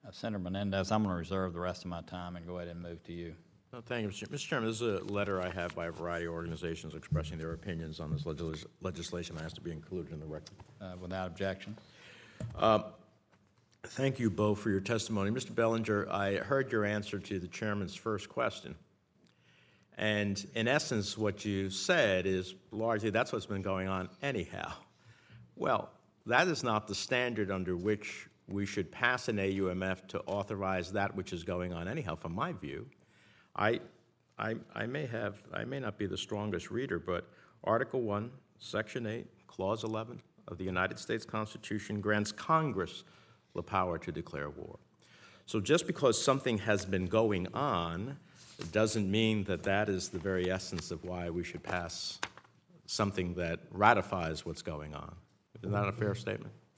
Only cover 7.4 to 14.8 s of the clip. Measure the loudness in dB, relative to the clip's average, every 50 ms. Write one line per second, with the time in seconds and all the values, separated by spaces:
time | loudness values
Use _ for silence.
7.4 | -6 -6 -6 -6 -4 -4 -4 -4 -4 -6 -6 -6 -4 -4 -4 -2 -2 -4 -4 -4
8.4 | -4 -4 -4 -6 -8 -12 -16 _ -8 -6 -6 -6 -8 -6 -6 -6 -6 -6 -8 -8
9.4 | -8 -8 -10 -8 -8 -8 -8 -8 -10 -8 -6 -6 -6 -6 -8 -10 -8 -8 -8 -10
10.4 | -10 -12 -16 -18 -20 -20 -16 -14 -12 -12 -10 -10 -8 -6 -4 -4 -4 -6 -4 -2
11.4 | -2 -2 -2 -4 -6 -12 -12 -12 -14 -20 -20 -20 -20 -20 -20 -20 -20 -20 -10 -10
12.4 | -10 -8 -2 4 6 6 6 6 4 0 -12 -16 -20 -20 _ _ _ _ _ _
13.4 | _ _ _ _ _ _ _ _ -16 -10 -2 2 2 2 2 2 2 2 4 4
14.4 | 4 4 4 4 2 2 2 2